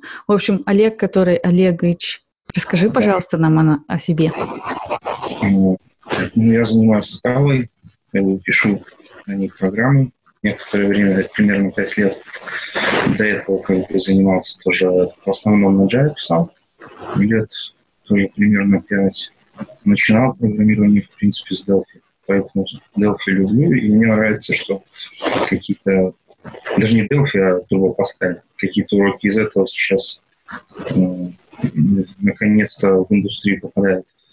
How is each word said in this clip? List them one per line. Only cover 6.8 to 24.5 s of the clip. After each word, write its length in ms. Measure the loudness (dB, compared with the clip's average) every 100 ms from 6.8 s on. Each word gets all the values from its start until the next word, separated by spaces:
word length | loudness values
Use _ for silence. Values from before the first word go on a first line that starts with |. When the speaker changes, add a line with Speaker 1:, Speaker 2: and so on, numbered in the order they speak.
| 4 2 0
Speaker 2:
скалой, 600 | -6 -2 0 2 2 -2 _ -20 _ _
я 260 | -2 0 -2
пишу 360 | -2 -2 0 -2 -6 -20 -20 -18 -10
на 60 |
них 240 | -6 -6 -4
программы. 520 | -4 -2 2 2 2 -4 _ _
Некоторое 440 | -6 -6 -4 -2 0
время, 380 | 2 2 2 -2
примерно 360 | 0 0 2 -2
пять 260 | -2 -4 -2
лет, 180 | -2 -2 -10 -18 -14 -12 -8 -4 -2 -2 -2 0
до 60 |
этого 360 | 0 -2 -2 -4
как 160 | -2 -2 -2
бы 100 | -4
занимался 560 | 0 2 4 2 -2 -6
тоже, 240 | -4 0 2
в 400 | 2 0 -2 -6
основном 480 | -2 2 4 4 4
на 120 | 4
Java 260 | 2 0
писал. 380 | -2 -2 -2 -2 -6 _ _ -20 -18 -6 0
Лет 340 | 2 2 -2 -8 -14 -18 _ _
тоже 260 | -2 0 0 0
примерно 440 | 2 2 2 2
пять. 500 | 0 -2 -2 -2 -12 _ _ -18 -18 -4
Начинал 500 | 0 2 2 2 2
программирование, 680 | 0 -2 2 2 4 4 2
в 80 | 0
принципе, 460 | _ -2 -2 -8 -10
с 100 | -2
Delphi. 340 | -2 -2 -12 _ _ -4
Поэтому 360 | -2 -2 -6 -6 -10 -8 -2
Delphi 200 | 0 -2 -2
люблю, 460 | 0 2 2 2
и 180 | 2 2
мне 160 | 4 4
нравится, 480 | 2 0 -2 -4